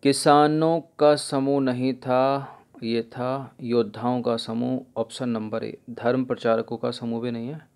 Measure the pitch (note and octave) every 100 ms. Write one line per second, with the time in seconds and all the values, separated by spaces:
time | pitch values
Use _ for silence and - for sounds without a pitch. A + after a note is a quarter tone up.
0 | C#3 C3+ D#3+ D3 D3+ D#3 D#3+ E3 - -
1 | D3+ D3 - C#3 C3+ C#3+ C3 B2 C3 B2+
2 | C3 B2+ C3 C#3 C#3 - _ - A2+ A#2
3 | A2+ - B2 C3+ B2+ - A#2+ A#2+ G#2+ A2+
4 | A#2+ B2 A#2+ A2+ - A2+ B2 B2+ - -
5 | A2+ - B2+ A2+ G#2+ A2+ A2 - - A#2
6 | A#2+ C3 B2+ A#2 A#2 A2+ A2 A#2 B2 A#2+
7 | A#2+ A#2 B2 A#2 A#2+ D#3 D#3